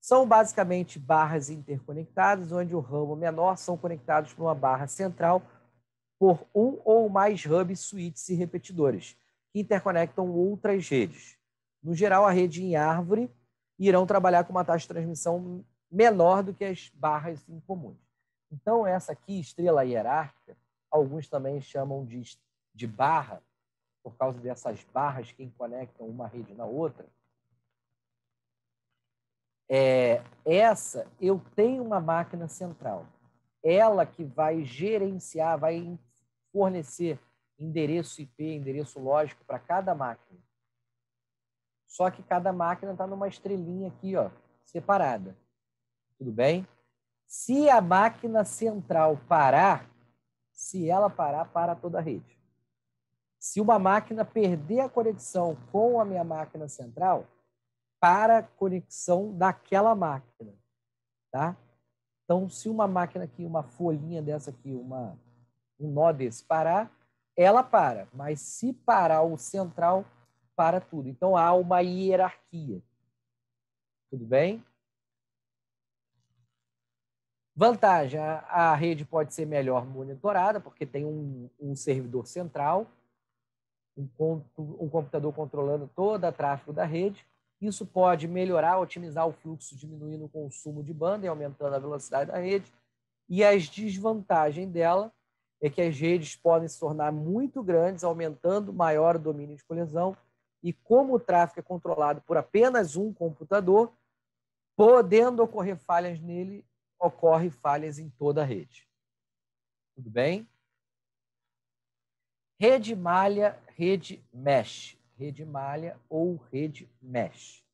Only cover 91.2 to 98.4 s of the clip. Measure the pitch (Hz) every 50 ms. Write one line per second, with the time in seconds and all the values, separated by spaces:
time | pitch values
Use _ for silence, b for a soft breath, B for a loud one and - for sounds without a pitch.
91.2 | 190 180 160 151 147 143 139 _ 147 143 139 135 135 147 147 139 135 - - 135
92.2 | 139 - - 180 180 185 196 196 190 _ _ _ _ _ _ _ _ _ _ _
93.2 | _ _ 175 185 208 202 202 196 165 147 - - 214 214 190 190 196 220 220 220
94.2 | 190 _ 190 165 156 151 143 165 185 190 175 170 165 165 175 190 208 226 _ _
95.2 | _ _ _ _ _ _ _ _ 151 147 143 - 175 170 156 131 156 165 175 180
96.2 | 156 147 - _ _ 170 165 165 165 160 - - 165 147 156 156 147 151 156 151
97.2 | 151 165 190 226 269 262 - 277 233 180 170 165 165 180 190 170 175 175 165 165
98.2 | 165 160 151 -